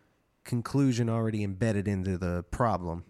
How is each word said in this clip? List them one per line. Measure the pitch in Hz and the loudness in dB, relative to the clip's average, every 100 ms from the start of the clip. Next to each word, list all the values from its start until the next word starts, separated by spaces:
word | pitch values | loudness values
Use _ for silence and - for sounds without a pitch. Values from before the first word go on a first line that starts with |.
| _ _ _ _ | _ _ _ _
conclusion | - 120 - 139 135 117 117 | -4 -4 0 2 2 2 0
already | 117 113 107 | 0 0 0
embedded | 101 92 117 101 98 | -2 0 0 2 0
into | 98 92 90 | 0 0 -2
the | 90 87 85 | 0 -2 -4
problem | - 120 92 87 85 | 0 0 0 -2 -6